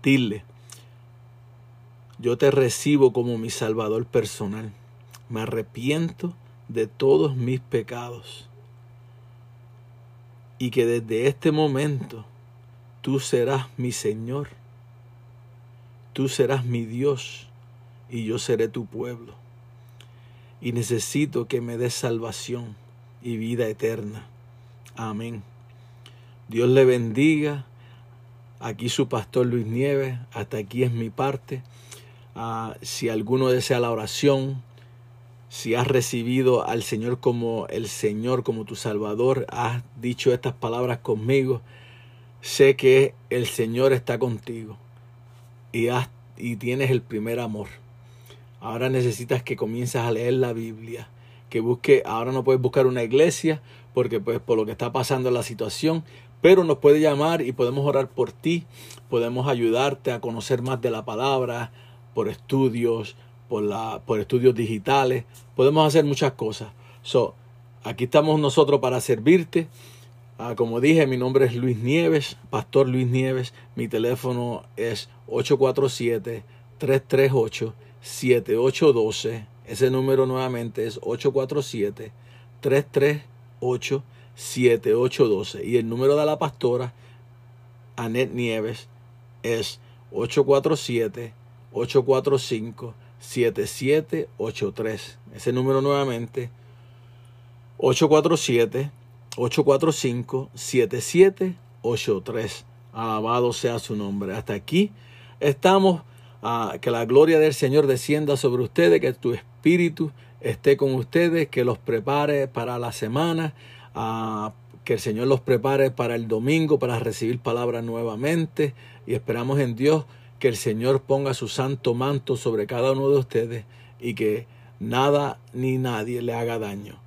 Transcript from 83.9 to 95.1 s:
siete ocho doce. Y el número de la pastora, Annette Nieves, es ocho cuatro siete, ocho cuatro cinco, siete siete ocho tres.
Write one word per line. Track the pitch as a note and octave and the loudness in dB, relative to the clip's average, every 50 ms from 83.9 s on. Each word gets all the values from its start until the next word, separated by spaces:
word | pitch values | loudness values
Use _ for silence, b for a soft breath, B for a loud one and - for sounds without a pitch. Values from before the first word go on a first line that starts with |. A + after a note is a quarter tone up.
| C#3 C#3 C#3 b b b b b b | -4 -4 -6 b b b b b b
siete | - - - - - B2+ A#2+ A#2 A2+ - A#2 G#2+ | -16 -14 -10 -4 2 4 4 4 4 2 2 2
ocho | A#2 B2 B2+ - - C#3+ A#2 | 2 2 0 2 2 2 4
doce. | G#2 F#2+ G#2 - - - - | 4 0 -2 -8 -10 -10 -6
Y | G2+ A#2 | 0 0
el | A#2+ A2+ A2+ | 0 0 0
número | A2+ A#2+ C3 C#3 C#3+ | -4 0 2 2 4
de | D3 D3+ | 4 2
la | D3+ D3+ C#3+ | 0 0 0
pastora, | D#3+ D3+ - - - B2 A#2+ B2 B2+ B2 - b b b b b b - - - - - - - - - - - - - - | -2 -6 -6 -2 -2 -2 0 0 -4 -6 -10 b b b b b b -20 -20 -20 -20 -20 -20 -20 -20 -20 -20 -20 -20 -18 -12
Annette | - A#2+ A2+ A2+ B2 C3 A#2+ - | -8 -6 -4 -2 -2 -2 -2 -2
Nieves, | B2 A#2+ A#2 A2 A2 G#2+ A2+ A#2 - - - - - - - - - - - - - - | -4 -4 -2 -2 -2 -4 -6 -6 -10 -14 -20 -20 -20 -20 -20 -20 -20 -20 -20 -20 -10 -4
es | A2+ A#2 A2+ - - - b b b b b b - | -4 -2 -2 -2 -6 -8 b b b b b b -12
ocho | - G2+ A2+ A2+ - D3 C#3 | -6 -6 -6 -2 2 4 6
cuatro | C3 C#3 C#3 C#3 D#3 D#3+ | 6 6 6 4 2 0
siete, | C#3+ - - B2 A#2 A2+ G#2+ F#2+ A#2+ A#2 A2+ - - - - - - - - - | 0 -2 -2 -2 -2 -2 -2 -4 -8 -14 -14 -16 -20 -20 -20 -20 -20 -20 -10 -6
ocho | G#2 A#2+ B2 - C#3 B2+ | -6 -6 2 2 2 4
cuatro | B2+ C3+ C3 C3 C#3+ C#3 C3 | 4 2 2 4 2 0 0
cinco, | - - B2 A2+ G#2+ A#2 A2+ - - A#2 A2+ b b b b b | 0 -2 -6 -6 -6 -8 -12 -14 -16 -16 -16 b b b b b
siete | - - - C3+ A#2+ A#2 G2+ - G2+ | -18 -10 -2 0 0 0 2 -2 -4
siete | - - - - C3 D3 D#3 D#3 - - D#3+ - - - - | -4 -4 -6 0 2 2 2 0 -2 -4 -6 -6 -8 -8 -8
ocho | - A2 G#2+ - - G2 G2+ | -6 -6 -4 -4 -4 -4 -4
tres. | - A2 A2 A2 - - - | -4 -6 -6 -6 -8 -10 -14